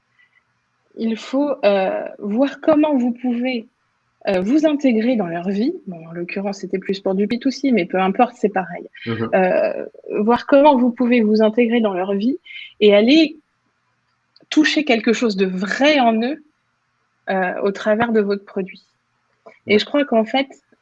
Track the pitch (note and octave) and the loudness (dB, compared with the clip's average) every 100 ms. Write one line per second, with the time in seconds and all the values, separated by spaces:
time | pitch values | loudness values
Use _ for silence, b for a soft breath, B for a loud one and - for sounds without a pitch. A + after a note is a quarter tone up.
0 | _ _ _ _ _ _ _ _ _ - | _ _ _ _ _ _ _ _ _ -6
1 | A3+ G#3+ - C4+ D4 C#4 G3+ G3 F#3+ - | -4 -4 -4 -2 -2 0 2 2 0 -4
2 | - - G#3 A3 C#4 - - D4+ D#4 C4+ | -8 -10 -4 0 -2 -2 0 2 2 2
3 | A#3+ A#3 B3+ A#3+ B3+ A#3+ - _ _ _ | -2 -4 -4 -4 -4 -6 -10 _ _ _
4 | _ _ - F#3 F#3+ D4+ D#4 C#4+ C4+ A3 | _ _ -4 -2 0 2 2 2 2 2
5 | A#3 A#3+ F3 E3+ F#3 G3+ C4+ F#4 G3 E3 | 0 0 -2 -4 -4 -2 -2 -4 -10 -14
6 | E3 F3 F3 G3+ G3 G3 F#3 F#3+ F#3+ F#3+ | -14 -12 -10 -8 -8 -8 -8 -6 -6 -6
7 | F#3+ F#3+ G#3 A#3+ C#4 B3+ C#4 A3 E3+ F#3 | -4 -2 -2 -2 -4 -2 0 0 0 0
8 | F#3+ F#3+ B3 - G3+ F#3+ E3+ E3+ - B | 0 0 -2 -2 -4 -2 -6 -10 -16 B
9 | A#2 A2 A2+ F#3+ F#3 - G#2 - - - | -8 -6 -2 0 2 2 0 -4 -10 -14
10 | - - G#3+ A#3+ - C#4 D4 B3+ B3 A#3+ | -8 -2 0 0 2 4 6 4 2 0
11 | A#3+ B3 G#3+ G#3+ G#3+ A3 A#3 A#3+ G#3+ F3+ | 0 2 2 2 2 2 0 2 0 -2
12 | F#3+ G3+ A3+ E4 - B B B G#3 G3+ | -4 -2 -2 -4 -10 B B B 4 6
13 | A#3 D#4 D4+ - _ _ _ _ _ _ | 6 4 2 -2 _ _ _ _ _ _
14 | _ _ _ _ - D4+ D4+ D#4 D4 A3+ | _ _ _ _ -4 0 2 0 0 0
15 | A#3 G#3+ A#3 F#3+ F#3+ F#3 G3 - C#4+ D4 | 0 0 0 0 -2 -2 -6 0 2 4
16 | A#3 A3 A#3+ D#4+ _ _ _ _ _ _ | 2 0 -2 -6 _ _ _ _ _ _
17 | _ _ - F#3+ F3+ - G3+ G3 G#3+ G#3+ | _ _ -6 -4 -2 -2 -4 -2 -2 0
18 | A#3 A3 G3+ G3+ - G3+ F#3+ - _ _ | 0 0 0 -4 -6 -8 -8 -12 _ _
19 | _ _ _ _ - B - G#3 - D4 | _ _ _ _ -20 B 0 0 0 -2
20 | C#4 A3+ A3 C4+ C4+ - _ _ | 0 0 0 -2 -4 -10 _ _